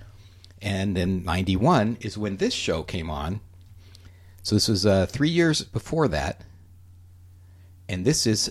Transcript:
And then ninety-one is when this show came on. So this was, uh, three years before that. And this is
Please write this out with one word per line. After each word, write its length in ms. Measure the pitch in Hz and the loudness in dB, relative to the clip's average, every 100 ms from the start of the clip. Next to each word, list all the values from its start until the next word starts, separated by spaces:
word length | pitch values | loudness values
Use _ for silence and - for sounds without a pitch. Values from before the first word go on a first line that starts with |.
| - - - - - - | -20 -20 -20 -20 -20 -10
And 340 | 101 98 101 92 | -4 -2 0 0
then 280 | 90 92 | 0 -2
ninety-one 720 | 92 92 92 92 113 - 107 117 | -2 -2 0 2 4 4 2 -2
is 180 | 107 107 | -8 -6
when 200 | 104 98 | -6 -2
this 160 | 240 | -2
show 300 | - - 80 | -2 -2 -2
came 260 | 78 92 80 | -4 -6 -6
on. 320 | 73 78 104 - - - - - - - - - - | -6 -4 -6 -10 -20 -20 -20 -20 -20 -20 -20 -20 -14
So 120 | - 104 | 0 0
this 120 | - | 2
was, 160 | 101 104 | 2 4
uh, 200 | 95 90 | 4 2
three 220 | - 151 | 0 0
years 320 | 170 165 147 | 4 2 2
before 440 | - 117 - 165 139 | -2 -8 -4 0 0
that. 340 | 78 71 - - - - - - - - - - - - - - - - | 0 -4 -8 -16 -20 -20 -20 -20 -20 -20 -20 -20 -20 -20 -20 -20 -20 -8
And 160 | 92 98 | -2 0
this 200 | 156 117 | 2 2
is 220 | 107 - | 0 -2